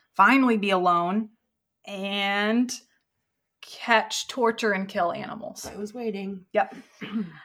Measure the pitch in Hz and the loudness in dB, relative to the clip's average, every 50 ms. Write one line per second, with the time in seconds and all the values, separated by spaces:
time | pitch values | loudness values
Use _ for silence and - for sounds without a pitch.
0 | _ _ _ - 190 202 254 269 262 247 226 214 196 202 196 185 180 180 175 175 | _ _ _ 4 6 6 8 6 6 6 4 4 2 2 2 4 4 4 4 4
1 | 175 175 190 214 220 214 _ _ _ _ _ _ _ _ _ _ _ - 202 196 | 2 2 0 -2 -2 -4 _ _ _ _ _ _ _ _ _ _ _ -14 -10 -8
2 | 190 196 196 202 202 196 202 202 208 214 220 240 254 240 - - - _ _ _ | -6 -4 -4 -2 -2 0 0 0 2 2 2 2 2 0 -2 -10 -14 _ _ _
3 | _ _ _ _ _ _ _ _ _ _ _ _ - - - - - - 233 220 | _ _ _ _ _ _ _ _ _ _ _ _ -20 -20 -18 -14 -2 2 2 2
4 | 208 220 - - - - - - 247 226 226 226 - 220 202 190 190 190 - 208 | 2 0 -6 -8 -8 -8 -4 0 0 0 0 0 -2 -2 -2 -2 -4 -4 -2 -2
5 | 175 170 - - 208 - - - - - - - - - - 190 208 208 214 247 | -2 -2 -2 -4 -8 -10 -10 -12 -12 -14 -14 -14 -14 -14 -10 -10 -10 -10 -10 -8
6 | 240 226 202 196 196 190 202 190 - _ _ 208 196 - - - - _ _ _ | -8 -6 -6 -6 -8 -8 -10 -10 -14 _ _ 0 0 0 -4 -18 -20 _ _ _
7 | - - 202 226 208 165 156 151 - | -14 -8 -6 -6 -6 -6 -10 -18 -20